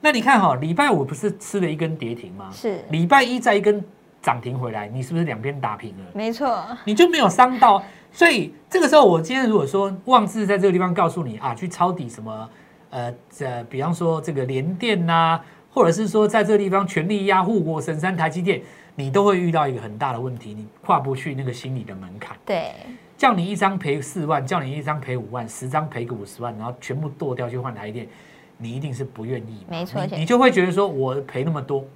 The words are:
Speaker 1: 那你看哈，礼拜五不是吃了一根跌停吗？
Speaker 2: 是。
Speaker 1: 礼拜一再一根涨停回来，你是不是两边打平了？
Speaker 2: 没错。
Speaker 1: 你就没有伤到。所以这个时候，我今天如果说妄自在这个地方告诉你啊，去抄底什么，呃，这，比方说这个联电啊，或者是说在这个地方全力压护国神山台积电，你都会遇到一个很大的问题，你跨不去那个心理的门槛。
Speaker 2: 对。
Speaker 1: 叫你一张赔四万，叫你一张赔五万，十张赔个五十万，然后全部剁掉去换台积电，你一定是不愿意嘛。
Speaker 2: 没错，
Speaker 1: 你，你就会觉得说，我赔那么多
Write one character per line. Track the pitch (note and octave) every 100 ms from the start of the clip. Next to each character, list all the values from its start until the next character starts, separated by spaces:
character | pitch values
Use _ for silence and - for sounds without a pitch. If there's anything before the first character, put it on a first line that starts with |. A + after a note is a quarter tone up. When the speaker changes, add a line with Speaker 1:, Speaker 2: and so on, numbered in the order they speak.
Speaker 1:
那 | D4+
你 | C4
看 | A#3 B3+
哈， | F#3 B2+
礼 | D#3+
拜 | E3+ C#4+
五 | F#3+
不 | C3
是 | D3+ G#3 G#3
吃 | - G3+
了 | F3
一 |
根 | D3+ D#3+ D#3+
跌 | A2+
停 | D3 F#3
吗？ | F#3+ F#3+
Speaker 2:
是。 | G3 A#3 F#3 -
Speaker 1:
礼 | D#3 E3+
拜 | C#4
一 | B3 B3
再 | A#3+
一 | G#3
根 | G#3 G#3 F3+ - _ _
涨 | - B2
停 | B2 B2+
回 | B2
来， | A2 G#2
你 | B2
是 | B2+
不 | E3+
是 |
两 | E3+ A2+
边 | B2 C#3+
打 | A#2 G#2
平 | A2+
了？ | F#2+ F#2
Speaker 2:
没 | C3 A3
错。 | A3+ C4+ A3 F3 A#3+
Speaker 1:
你 | -
就 | G#3+ F4
没 | E4
有 | A3
伤 | E3+ B3+ B3+
到。 | B3 G3 - - -
所 | - E4+
以 | C4 D3+ - _
这 | F#4
个 | D4+
时 |
候， | D4+
我 | A#3+ E3
今 | E3
天 | C4 B3+
如 | G#3+
果 | C#3
说 | G3 G3 F#3+
妄 | - B3+ G#3
自 | A3 G3+
在 | G3+
这 | G3
个 |
地 | F3+
方 | F#3
告 | F3 E3+
诉 | F3
你 | C#3+ G#2+
啊， | C3+
去 | A#2 F#3
抄 | - F3+
底 | F3+ B2
什 | A2+
么， | A2 A2 A2 - - _ _
呃， | C3 A#2+ A#2+ _
这， | - C3 A2+
比 | A#2 C3
方 | D3
说 | E3+ F3 D#3+
这 | D#3
个 | C#3+
联 | B2+ C3 D3+ F#3
电 | A#3 G3+ E3+
啊， | E3 E3 E3 - - _
或 | -
者 | F#3
是 | E3 G#3+
说 | G#3+ G#3
在 | A3
这 | G3+
个 | G#3+
地 | G3
方 | G3 G3
全 | E3 E3
力 | G#3 G3
压 | F#3
护 | F3+ A3
国 | D#3+ D#3+
神 | C#3 D3+
山 | F#3 F3+
台 | D#3+
积 | E3
电， | F3+ D#3 - - -
你 | - C#3
都 | C3+
会 | G3+ F#3+
遇 | F3
到 | E3 C#3+
一 |
个 | B2
很 | A2 G#2+
大 | C#3
的 | A#2
问 | B2+ A#2+
题， | A2
你 | G#2+ G#2+ _
跨 | - E3+
不 | C3+ C3
去 | D#3
那 | C3+
个 | C3+
心 | A#2+ C3
理 | C3
的 | -
门 | F#2+ F#2+ G2+
槛。 | - -
Speaker 2:
对。 | - F#3+ D#3 - - B3 - -
Speaker 1:
叫 | C4+
你 | G3+
一 | F3 G3+
张 | G3 G3
赔 | D3+ C#3+
四 | C3 F#3+ D3+
万， | D3+ C3
叫 | F#3
你 | C3
一 | D3
张 | C#3+ D3+
赔 | C3 B2+
五 | G#2
万， | A#2+ A2+
十 | - B2+
张 | D3 D#3
赔 | B2
个 | A#2
五 | A#2 G2+
十 | -
万， | A#2+ G#2+
然 | A2+
后 | B2+
全 | - C3
部 | D3+
剁 | C3+ D3
掉 | B2 A#2+
去 | B2
换 | B2+
台 | G#2+ G#2+
积 |
电， | A2+ G#2+ - - - - _
你 | A#2
一 | B2
定 | D3
是 | B2+
不 | C3 -
愿 | A2+ B2+
意 | A2 G#2+
嘛。 | -
Speaker 2:
没 | E3
错， | F3+ - F#3
Speaker 1:
你， | D#3
你 |
就 | D#3+ A#3+
会 | B3+
觉 | -
得 | F#3
说， | F3+ G3+
我 | C#3+ C3 C3+
赔 | C3+ B2+
那 | C#3+
么 | D#3
多 | C3 C#3 C3+